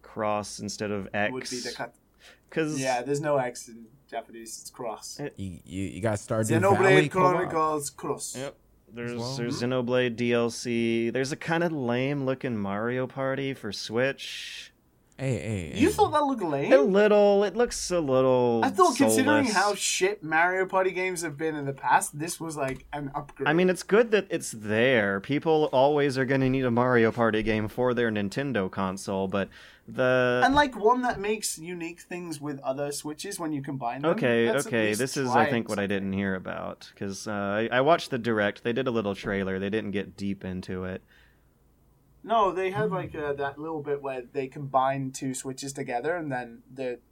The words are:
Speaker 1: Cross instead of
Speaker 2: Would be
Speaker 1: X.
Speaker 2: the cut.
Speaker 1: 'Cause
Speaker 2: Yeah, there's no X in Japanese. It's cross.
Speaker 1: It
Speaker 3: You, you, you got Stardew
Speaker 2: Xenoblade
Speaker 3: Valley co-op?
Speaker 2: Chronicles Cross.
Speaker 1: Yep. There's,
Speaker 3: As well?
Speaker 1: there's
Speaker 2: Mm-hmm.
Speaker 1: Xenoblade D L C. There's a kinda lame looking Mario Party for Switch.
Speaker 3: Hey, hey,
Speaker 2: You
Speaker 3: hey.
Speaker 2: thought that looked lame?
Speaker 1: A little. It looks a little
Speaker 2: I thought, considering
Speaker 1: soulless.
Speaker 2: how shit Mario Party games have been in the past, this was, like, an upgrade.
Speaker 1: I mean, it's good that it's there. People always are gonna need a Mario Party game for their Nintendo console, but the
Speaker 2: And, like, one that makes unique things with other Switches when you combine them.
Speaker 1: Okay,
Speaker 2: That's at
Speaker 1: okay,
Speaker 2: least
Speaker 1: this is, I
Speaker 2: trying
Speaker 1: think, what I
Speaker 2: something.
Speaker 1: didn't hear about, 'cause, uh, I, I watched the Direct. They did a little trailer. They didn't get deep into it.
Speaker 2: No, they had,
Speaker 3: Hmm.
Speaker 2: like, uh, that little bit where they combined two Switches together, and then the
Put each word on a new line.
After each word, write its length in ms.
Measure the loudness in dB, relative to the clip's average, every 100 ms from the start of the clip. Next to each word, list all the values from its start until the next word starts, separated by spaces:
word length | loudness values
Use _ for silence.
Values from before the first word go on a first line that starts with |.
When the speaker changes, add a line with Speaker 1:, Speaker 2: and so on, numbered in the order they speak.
Speaker 1:
Cross 580 | -12 -4 -2 -2 -4 -8
instead 300 | -10 -6 -4
of 140 | -4
Speaker 2:
Would 80 | -4 -2 -2
be 60 | -4 -8 -8
Speaker 1:
X. 60 |
Speaker 2:
the 100 | -8 -10
cut. 180 | -12 _ _ _ -20 _ _
Speaker 1:
'Cause 300 | -4 -2 -2
Speaker 2:
Yeah, 220 | 0 -2
there's 180 | -2 -2
no 160 | 0 0
X 300 | 0 -8 -16
in 180 | -20 -20 _ _
Japanese. 500 | -12 -10 -16 -14 -16
It's 80 | -16
cross. 500 | -10 -10 -10 -14 -10
Speaker 1:
It 140 | -12 -8
Speaker 3:
You, 220 | -10 -10 -10
you, 180 | -8 -6
you 160 | -4
got 180 | -2 -4
Stardew 400 | -2 -2 2 2
Speaker 2:
Xenoblade 160 | 4 4
Speaker 3:
Valley 320 | 6 6 6
co-op? 260 | 4 4 2
Speaker 2:
Chronicles 540 | 0 0 0 0 -6
Cross. 460 | -8 -6 -6 -6 -8
Speaker 1:
Yep. 180 | -10 -12 _ _ _ -10
There's, 160 | -8
Speaker 3:
As 40 | -6
well? 180 | -6 -4
Speaker 1:
there's 220 | -4 -2
Speaker 2:
Mm-hmm. 140 | 0
Speaker 1:
Xenoblade 420 | 0 2 2 2 0
D 180 | 2
L 180 | 2 2
C. 580 | -2 -2 2 2 2 2
There's 220 | 0 -2
a 40 | -4
kinda 320 | -2 0 0
lame 560 | 0 -2 0 0 0 -2
looking 300 | -2 -2 -2
Mario 520 | -2 -2 -2 -2 -4
Party 480 | -4 -4 -2 -4 -6
for 160 | -8
Switch. 960 | -8 -4 0 0 -2 -10 -12 -12 -14 -16 _ _ _ _ -8
Speaker 3:
Hey, 200 | -4 -2
hey, 360 | -2 -4 -4 2
Speaker 2:
You 80 | 2
Speaker 3:
hey. 60 |
Speaker 2:
thought 180 | 4 2
that 120 | 2
looked 180 | 0 -2
lame? 320 | -2 -2 4
Speaker 1:
A 40 | 6
little. 640 | 6 4 6 6 6 4
It 120 | 2 0
looks 360 | 0 -2 -2
a 80 | -2
little 640 | 2 4 6 6 4 4
Speaker 2:
I 60 | 2
thought, 280 | 4 4 6
considering 480 | 4 4 4 4 4
Speaker 1:
soulless. 80 | 2
Speaker 2:
how 200 | 2 0
shit 480 | -2 0 0 -2
Mario 420 | -2 2 2 2 0
Party 260 | 2 0
games 300 | 0 -4 -4
have 160 | -6 -4
been 180 | -4 -4
in 100 | -6
the 80 |
past, 440 | -4 2 2 2 -6
this 220 | -8 -6
was, 180 | -8 -4
like, 280 | -4 -6 -10
an 200 | -8 -6
upgrade. 340 | -8 -10 -4 2
Speaker 1:
I 60 |
mean, 160 | 4 4
it's 140 | 2
good 260 | 2 4 6
that 160 | 2 0
it's 180 | -6 -6
there. 680 | -10 0 4 6 6 4 0
People 500 | 0 -2 2 2 4
always 460 | 4 6 4 2 2
are 80 | 2
gonna 240 | 2 4
need 160 | 2 2
a 60 |
Mario 400 | 2 4 6 4
Party 320 | 4 2 2
game 240 | 2 0 -2
for 260 | 0 0
their 160 | 2 0
Nintendo 580 | 0 -2 -2 -2 -2 -2
console, 560 | -2 -4 -4 -4 -2 0
but 220 | -2 -2 -8 -20 -20 -12
the 540 | 0 2 4 2 4
Speaker 2:
And, 120 | 4 4
like, 200 | 2 2
one 280 | 2 4
that 160 | 0 -2
makes 400 | -4 -4 -4 -8
unique 420 | -10 -8 -8 -10
things 400 | -12 -10 -8 -8
with 180 | -8 -6
other 300 | -6 -4 -4
Switches 480 | -6 -10 -10 -10 -8
when 140 | -6
you 80 | -6
combine 400 | -6 -6 -6 -2
them. 100 | 0
Speaker 1:
Okay, 360 | 2 2 4 4
Speaker 2:
That's 180 | 2 0
at 80 |
Speaker 1:
okay, 140 | 0 2
Speaker 2:
least 120 | 0
Speaker 1:
this 160 | -2 -2
is, 140 | 0
I 40 |
Speaker 2:
trying 160 | 2 2
Speaker 1:
think, 180 | 0 -2
what 80 | -2
I 60 |
Speaker 2:
something. 60 | -2 -2
Speaker 1:
didn't 180 | -2
hear 200 | -2 -2
about, 580 | -4 -6 -8 -8 -12 -18 -10
'cause, 320 | -8 -8 -6
uh, 400 | -4 -2 -2 0
I, 60 | 2
I 40 |
watched 280 | 4 2 0
the 80 | -4
Direct. 460 | 0 2 2 0
They 100 | -4
did 140 | -2 0
a 40 |
little 220 | 0 -2
trailer. 460 | -4 -2 -2 -2 -2
They 100 | -2
didn't 220 | -4 -4
get 260 | -6 -6 -8
deep 260 | -6 -6
into 420 | -6 -8 -8 -8 -6
it. 180 | -10 _ _ _ _ _ _ _ _ _ _ _ _ 0
Speaker 2:
No, 280 | 4 4
they 180 | 2 -2
had, 160 | 0 -2
Speaker 3:
Hmm. 60 | -2
Speaker 2:
like, 180 | -6
uh, 200 | -6 -4
that 260 | -2 -4 -6
little 220 | -8 -6
bit 200 | -4 -4
where 200 | -4 -8
they 260 | -6 -6 -6
combined 680 | -8 0 2 2 0 -4
two 200 | -6 -6
Switches 400 | -6 -8 -8 -10
together, 420 | -8 -6 -4 -2 -4
and 160 | -4
then 320 | -6 -8 -16 _
the 260 | -8 -6 -6 _